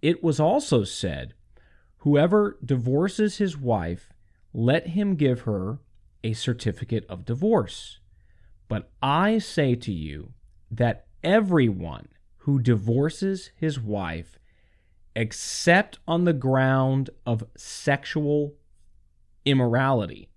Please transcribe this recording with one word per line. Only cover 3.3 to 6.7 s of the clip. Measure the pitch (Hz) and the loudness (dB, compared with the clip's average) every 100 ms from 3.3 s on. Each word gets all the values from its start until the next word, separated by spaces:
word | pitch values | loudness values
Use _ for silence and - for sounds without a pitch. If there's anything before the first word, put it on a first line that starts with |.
| - | 0
his | 196 147 | -4 -2
wife, | 131 117 85 90 - - _ _ _ | 0 0 0 -6 -10 -20 _ _ _
let | 123 117 156 170 | -2 2 2 0
him | 170 202 175 | -2 0 2
give | 143 120 | 2 2
her | - 101 92 117 _ _ - _ | -2 -4 -4 -8 _ _ -20 _
a | 113 | -6
certificate | 110 - 120 117 | -4 -4 -2 -4